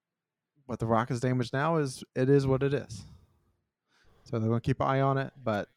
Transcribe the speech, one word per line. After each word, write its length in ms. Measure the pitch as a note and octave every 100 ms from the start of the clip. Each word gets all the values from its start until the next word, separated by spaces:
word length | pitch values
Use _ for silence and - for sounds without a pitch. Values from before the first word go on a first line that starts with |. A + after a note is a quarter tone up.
| _ _ _ _ _ _ C3+
what 140 | A2+
the 60 | A2+
rocket's 360 | A2+ A#2+ B2
damage 300 | B2 B2+ A#2
now 240 | C3+ D3+ E3
is, 260 | C#3 - -
it 160 | - C3
is 160 | C#3+ C3+
what 160 | C3
it 120 | C#3
is. 320 | C#3 - - - - _ _ _ _ _ _ _ _ _ _ -
So 120 | A#2
they're 120 | A2
gonna 120 | A#2
keep 200 | B2+ C3
an 60 | C#3
eye 140 | C3+
on 160 | C3+ C3+
it, 160 | C3 -
but 280 | A#2+ G#2 F2